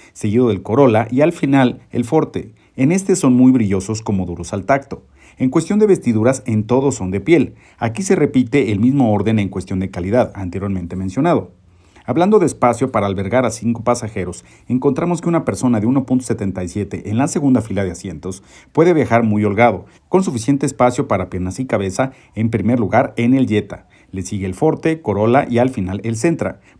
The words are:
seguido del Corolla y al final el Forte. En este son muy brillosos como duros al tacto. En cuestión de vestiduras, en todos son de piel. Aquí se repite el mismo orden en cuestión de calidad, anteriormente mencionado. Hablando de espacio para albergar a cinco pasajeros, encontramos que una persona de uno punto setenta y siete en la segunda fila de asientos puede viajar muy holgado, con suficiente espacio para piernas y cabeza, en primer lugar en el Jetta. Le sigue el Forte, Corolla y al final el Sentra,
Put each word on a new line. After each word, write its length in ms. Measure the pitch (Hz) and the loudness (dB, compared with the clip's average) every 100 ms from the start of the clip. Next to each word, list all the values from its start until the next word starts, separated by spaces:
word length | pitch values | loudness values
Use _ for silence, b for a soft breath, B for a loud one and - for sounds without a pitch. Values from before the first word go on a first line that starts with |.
| b | b
seguido 340 | - 107 117 120 | -8 0 2 2
del 160 | 98 | 0
Corolla 440 | 95 120 135 110 117 | 0 4 4 4 0
y 100 | 127 | 2
al 120 | 156 | 0
final 480 | 170 143 139 127 - - | 0 0 2 2 -2 -8
el 140 | - 113 | -6 0
Forte. 500 | 160 151 - - - b - | 0 0 -6 -12 -18 b -2
En 160 | 135 | 0
este 240 | 185 190 180 | 0 0 2
son 200 | 139 123 | 4 6
muy 160 | 127 | 6
brillosos 500 | 127 101 95 92 110 | 4 2 -2 -2 -6
como 240 | - 95 87 | -4 -4 -4
duros 280 | 85 85 | -8 -8
al 120 | 98 92 | -6 0
tacto. 380 | 135 - - _ b b b | -2 -2 -16 _ b b b
En 140 | 127 | 0
cuestión 260 | 160 - 208 | 0 0 2
de 80 | 214 | 4
vestiduras, 560 | 175 123 110 113 131 - | 4 2 2 2 0 -2
en 160 | 110 | -2
todos 320 | 110 127 139 - | 2 0 0 -2
son 160 | 92 | -4
de 80 | 98 | -4
piel. 340 | 120 160 120 b b b | 2 2 2 b b b
Aquí 240 | 117 113 | -6 -4
se 140 | 190 185 | 0 2
repite 560 | 143 139 113 139 110 | 2 2 0 0 0
el 80 | 98 | 2
mismo 340 | 123 139 117 | 2 2 2
orden 240 | 104 98 110 | 2 0 0
en 120 | 98 | -2
cuestión 300 | 95 90 92 | -6 -6 -6
de 120 | 92 | -6
calidad, 400 | 92 90 120 110 | -6 -2 0 0
anteriormente 640 | 101 90 92 101 92 87 92 | -4 -8 -6 -6 -6 -6 -8
mencionado. 560 | 95 131 165 131 - _ _ b b b - | -6 -2 0 0 -4 _ _ b b b -6
Hablando 340 | 127 185 214 | 0 4 4
de 80 | 156 | 2
espacio 440 | - 123 117 127 | 2 0 2 -2
para 140 | 107 101 | -2 -2
albergar 400 | 95 95 120 120 | -2 -2 0 0
a 60 | |
cinco 320 | - 113 117 | -2 -4 -2
pasajeros, 600 | 110 120 107 101 90 - b b b | -2 -2 -4 -8 -8 -10 b b b
encontramos 540 | 127 139 135 175 170 | 0 0 0 -2 -2
que 80 | 175 | 0
una 160 | 165 - | 0 -2
persona 340 | 98 127 113 | -2 0 2
de 60 | 110 | 2
uno 220 | 139 131 | 0 0
punto 180 | 127 - | -2 -2
setenta 380 | 113 98 95 | -4 -4 -6
y 40 | 90 | -6
siete 440 | 104 95 90 95 | -6 -6 -6 -4
en 80 | 110 | -2
la 80 | 143 | -2
segunda 340 | 196 143 123 | 0 2 2
fila 220 | 110 101 | 0 -4
de 80 | 92 | -4
asientos 500 | 85 95 78 90 98 b b b | -6 -12 -10 -12 -12 b b b
puede 240 | - 170 165 | 2 4 4
viajar 260 | 131 117 | 2 2
muy 240 | 113 104 104 | 2 2 0
holgado, 400 | 98 120 92 - b - | 4 4 2 -8 b -2
con 160 | 190 | 0
suficiente 420 | 190 123 113 143 151 | 0 -4 -2 0 0
espacio 420 | - 123 120 - | 2 0 0 -2
para 220 | 101 90 | -2 -4
piernas 300 | 95 92 95 | -6 -6 -6
y 80 | 85 | -4
cabeza, 460 | 107 98 92 131 B B | -2 -2 -4 -4 B B
en 160 | 104 113 | -4 -2
primer 300 | 113 95 247 | 0 0 0
lugar 340 | 95 113 139 - | 2 2 0 0
en 200 | 120 135 | 2 2
el 100 | 113 | 2
Jetta. 420 | 104 - - _ b b | 0 -2 -12 _ b b
Le 120 | 95 | -10
sigue 240 | 87 104 95 | -8 -6 -6
el 80 | 92 | 0
Forte, 480 | 156 156 160 160 | 0 0 -2 -2
Corolla 420 | 110 101 110 131 - | -2 0 4 2 2
y 120 | 117 | 2
al 100 | 131 | 0
final 320 | 131 90 98 | 0 -6 -4
el 120 | 113 110 | -6 -2
Sentra, 460 | 170 160 95 - b | 0 0 -4 -8 b